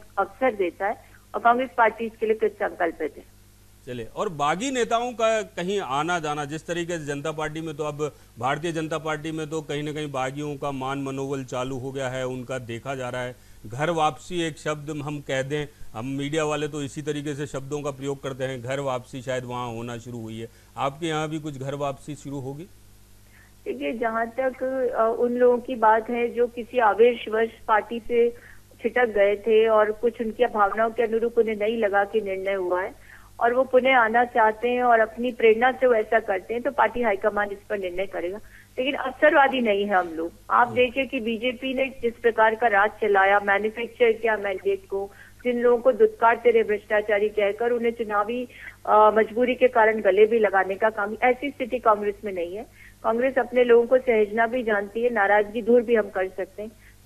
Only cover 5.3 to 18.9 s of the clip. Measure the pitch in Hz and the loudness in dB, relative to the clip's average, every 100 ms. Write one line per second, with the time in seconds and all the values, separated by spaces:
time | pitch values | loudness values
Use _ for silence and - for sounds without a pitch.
5.3 | 220 202 - 175 202 135 135 160 175 151 | 0 -4 -6 -4 -4 -2 -2 0 -2 -2
6.3 | 147 143 151 - 170 170 170 143 143 156 | -6 -6 -8 -6 -6 -4 -6 -6 -6 -6
7.3 | 156 151 156 160 151 151 147 151 - - | -6 -6 -6 -8 -6 -6 -4 -8 -8 -20
8.3 | - 127 147 175 160 156 160 156 151 160 | -6 -4 -2 -4 -4 -4 -6 -4 -6 -6
9.3 | 160 156 160 151 147 151 147 151 135 131 | -8 -6 -8 -6 -6 -6 -8 -8 -6 -6
10.3 | 143 147 139 143 135 131 139 135 135 139 | -6 -8 -6 -6 -6 -6 -6 -6 -6 -6
11.3 | 139 127 127 131 135 135 135 131 131 127 | -6 -6 -6 -6 -6 -8 -6 -6 -4 -6
12.3 | 127 123 131 117 117 135 135 123 123 123 | -6 -8 -10 -8 -10 -8 -8 -6 -6 -8
13.3 | 123 - - 110 120 156 165 151 147 - | -12 -20 -20 -14 -4 -2 0 0 -2 -8
14.3 | 180 165 139 151 151 147 151 139 147 143 | -4 -4 -6 -6 -6 -8 -10 -8 -10 -6
15.3 | 135 139 147 143 - - 110 127 135 143 | -6 -4 -6 -8 -10 -12 -10 -8 -6 -4
16.3 | 156 151 147 151 151 139 156 147 147 147 | -2 -2 -2 -4 -6 -8 -8 -6 -6 -6
17.3 | 139 147 139 135 147 143 131 139 139 139 | -8 -8 -10 -8 -6 -6 -6 -8 -6 -8
18.3 | 127 131 131 117 139 139 | -6 -6 -6 -6 -4 -4